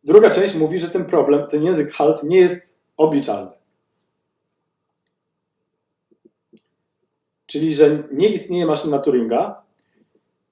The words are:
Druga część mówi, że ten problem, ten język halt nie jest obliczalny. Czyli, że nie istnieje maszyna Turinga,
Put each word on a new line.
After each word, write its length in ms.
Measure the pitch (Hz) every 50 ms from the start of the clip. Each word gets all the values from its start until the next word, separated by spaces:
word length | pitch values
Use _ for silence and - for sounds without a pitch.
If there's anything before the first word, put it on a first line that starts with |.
| _ 143
Druga 180 | 170 214 226 -
część 260 | - 185 202 202 185
mówi, 240 | 160 156 151 175 180
że 100 | 170 160
ten 160 | - 185 170
problem, 420 | - 180 156 127 143 143 147 143
ten 160 | - 147 151 156
język 300 | 180 185 156 143 143 -
halt 300 | - 147 151 - 147 147
nie 140 | 151 180
jest 400 | 185 180 175 180 - - _ _ _ _ _ _
obliczalny. 540 | - 156 156 147 139 - - 104 98 95 - - _ _ _ _ _ _ _ _ _ _ _ _ _ _ _ _ _ _ _ _ _ _ _ _ _ _ _ _ _ _ _ _ _ _ _ _ _ _ _ _ _ _ _ _ _ _ _ _ _ _ _ _ _ _ _ _ _ _ _ _ _ _ _ _ _ _ _ _ _ _ _ _ _ _ _ _ _ _
Czyli, 300 | - - 147 160 160 147
że 280 | 139 151 143 151 147 - -
nie 160 | 135 143 190
istnieje 380 | 214 196 180 - - 180 175 170
maszyna 340 | 160 151 143 - 156 143 143
Turinga, 640 | - 151 127 123 113 113 117 131 - - - - _ _ _ _ _ _ _ _ _ _ _ _ _ _ _ _ _ _